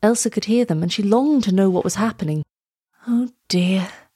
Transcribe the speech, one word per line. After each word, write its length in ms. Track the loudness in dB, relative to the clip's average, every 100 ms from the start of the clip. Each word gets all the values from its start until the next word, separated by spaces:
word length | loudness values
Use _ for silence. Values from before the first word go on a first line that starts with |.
Elsa 280 | 2 2 -2
could 140 | -4
hear 200 | 0 0
them, 180 | 2 0
and 100 | -2
she 100 | -2
longed 420 | 0 2 2 2
to 80 | 2
know 180 | 2 2
what 140 | 2
was 100 | -2
happening. 500 | -2 -2 -2 -4 -4 -6 _ _ _ _ _ -4
Oh 240 | -2 -2 _ _
dear 400 | -2 0 0 -4 -10 -20